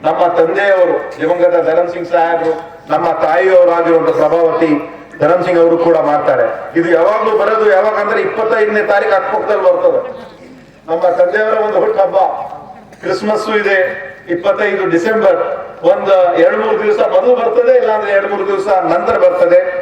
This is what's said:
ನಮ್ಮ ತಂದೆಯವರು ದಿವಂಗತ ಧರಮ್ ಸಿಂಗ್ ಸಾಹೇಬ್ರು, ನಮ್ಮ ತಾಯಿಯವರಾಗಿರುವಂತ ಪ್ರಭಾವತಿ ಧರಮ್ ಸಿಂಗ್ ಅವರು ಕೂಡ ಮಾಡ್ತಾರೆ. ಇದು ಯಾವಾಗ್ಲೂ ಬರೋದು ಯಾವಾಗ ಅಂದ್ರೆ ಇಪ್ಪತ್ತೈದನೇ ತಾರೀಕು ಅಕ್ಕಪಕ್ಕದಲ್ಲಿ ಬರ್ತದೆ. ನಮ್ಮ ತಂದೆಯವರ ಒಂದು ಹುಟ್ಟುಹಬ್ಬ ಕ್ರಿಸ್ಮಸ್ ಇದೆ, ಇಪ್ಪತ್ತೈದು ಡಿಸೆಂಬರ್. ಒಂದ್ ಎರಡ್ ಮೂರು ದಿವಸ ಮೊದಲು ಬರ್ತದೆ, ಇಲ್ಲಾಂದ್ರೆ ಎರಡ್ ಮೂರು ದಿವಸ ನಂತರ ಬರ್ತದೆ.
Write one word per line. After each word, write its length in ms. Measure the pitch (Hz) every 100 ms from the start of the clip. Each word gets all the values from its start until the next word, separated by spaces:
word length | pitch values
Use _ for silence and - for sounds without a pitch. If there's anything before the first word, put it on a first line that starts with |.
| 156
ನಮ್ಮ 160 | 165 175 175
ತಂದೆಯವರು 580 | 165 190 202 190 175 - - -
ದಿವಂಗತ 360 | 160 175 175 175 160
ಧರಮ್ 220 | 165 175
ಸಿಂಗ್ 140 | 175 170
ಸಾಹೇಬ್ರು, 400 | 175 165 170 240 233 - - -
ನಮ್ಮ 140 | 156 170 160
ತಾಯಿಯವರಾಗಿರುವಂತ 840 | 156 165 185 185 180 170 165 165 165 156
ಪ್ರಭಾವತಿ 500 | 151 165 165 160 165 147 - - - -
ಧರಮ್ 200 | 147 175 180
ಸಿಂಗ್ 140 | 175
ಅವರು 140 | 165 165 165
ಕೂಡ 120 | 160 151
ಮಾಡ್ತಾರೆ. 380 | 147 147 127 117 - - 165
ಇದು 100 | 170 165
ಯಾವಾಗ್ಲೂ 360 | 180 214 220 214
ಬರೋದು 260 | 202 220 214 190
ಯಾವಾಗ 200 | 208 196
ಅಂದ್ರೆ 160 | 208 214 190
ಇಪ್ಪತ್ತೈದನೇ 560 | - 220 233 208 208 208
ತಾರೀಕು 240 | 202 214 196
ಅಕ್ಕಪಕ್ಕದಲ್ಲಿ 460 | 175 - - 202 185
ಬರ್ತದೆ. 320 | - 175 135 - - - - - - - - -
ನಮ್ಮ 140 | 165 180 -
ತಂದೆಯವರ 360 | 180 208 214 220 214
ಒಂದು 120 | 190
ಹುಟ್ಟುಹಬ್ಬ 340 | 214 220 185 190 185 - - - - - - -
ಕ್ರಿಸ್ಮಸ್ 460 | 175 190 208 220 214 214
ಇದೆ, 160 | 196 190 180 - - - -
ಇಪ್ಪತ್ತೈದು 500 | 170 170 190 208 190 185
ಡಿಸೆಂಬರ್. 440 | 165 220 220 196 170 - - - - 170
ಒಂದ್ 200 | 190 196 190 175 165
ಎರಡ್ 140 | 170 214
ಮೂರು 140 | 220 -
ದಿವಸ 160 | 208 208 170
ಮೊದಲು 200 | 185 247 247
ಬರ್ತದೆ, 320 | 233 240 247 254
ಇಲ್ಲಾಂದ್ರೆ 300 | 220 214 208 196
ಎರಡ್ 100 | 196
ಮೂರು 120 | 202 190
ದಿವಸ 160 | 196 - 185 170
ನಂತರ 240 | 175 160 165 180
ಬರ್ತದೆ. 340 | 180 175 180 539 539